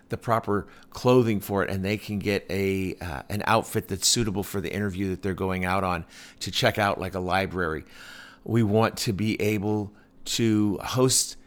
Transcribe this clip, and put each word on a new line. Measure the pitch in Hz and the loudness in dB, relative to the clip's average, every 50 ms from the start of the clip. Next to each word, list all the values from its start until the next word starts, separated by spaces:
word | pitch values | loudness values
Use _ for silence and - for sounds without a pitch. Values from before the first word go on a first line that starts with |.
| - _ | -12 _
the | - | -10
proper | 110 - - 113 113 - - 101 101 92 - - - - - | -8 -2 0 0 0 2 0 -2 -2 -2 -6 -12 -20 -20 -18
clothing | - - - 127 123 127 123 113 110 98 | -12 0 2 6 6 6 6 4 2 -2
for | 98 - 101 98 92 | -2 -2 0 0 0
it, | - | 0
and | 95 98 92 | -2 -2 -2
they | 95 104 104 | -2 -2 -2
can | - - 104 101 | -4 -6 -6 -2
get | 90 104 101 98 - - | 0 0 0 0 -2 -4
a, | 87 98 98 98 95 95 95 92 - - | -2 0 0 0 0 0 -2 -4 -4 -6
uh, | 92 87 76 65 - - | -8 -8 -8 -8 -8 -6
an | - 104 - - | -6 -4 0 2
outfit | 110 113 - - - 113 107 - | 2 2 2 0 -4 -4 -4 -4
that's | 101 90 - - | -4 0 2 2
suitable | - 120 117 110 95 98 | 2 2 2 0 0 -2
for | 98 - - 101 | -4 -4 -4 -4
the | 87 - - | -4 -4 -4
interview | 98 104 104 90 90 98 95 | -2 -2 -4 -2 -2 -2 -2
that | 92 90 | -2 -4
they're | - 98 92 | -4 -4 -4
going | 85 95 95 92 92 92 | -2 -2 -2 -2 -2 0
out | 90 92 98 95 | 0 0 0 0
on | 92 90 85 85 - - - - - - - | 0 -2 -2 -6 -10 -16 -20 -20 -20 -14 -12
to | - 101 | -10 -6
check | 90 - 127 120 - 110 | -2 2 2 2 2 2
out, | 104 101 92 - | 2 2 0 0
like | - 95 92 | -4 -6 -4
a | 95 | -4
library. | 92 90 87 95 98 92 80 92 90 80 80 76 - - - - - - - - - - - - - | -2 0 0 0 0 0 -2 -2 -2 -2 -4 -6 -8 -12 -18 -20 -20 -20 -20 -20 -20 -20 -20 -14 -6
We | - - 117 117 | 0 2 2 4
want | 101 101 110 113 107 - - | 4 4 4 4 2 0 -2
to | - 120 | -2 -2
be | 104 90 104 110 107 - | -2 0 0 0 0 0
able | - 104 107 107 95 107 107 107 104 98 - - - _ _ - - - - - | 0 0 0 0 0 0 0 -2 -2 -6 -10 -16 -20 _ _ -16 -10 -6 -2 2
to | 120 110 107 107 104 104 95 - | 4 4 4 4 4 2 2 -2
host, | - - - 120 127 131 131 - - - - - - | -4 -2 2 4 4 4 4 2 0 0 -6 -12 -18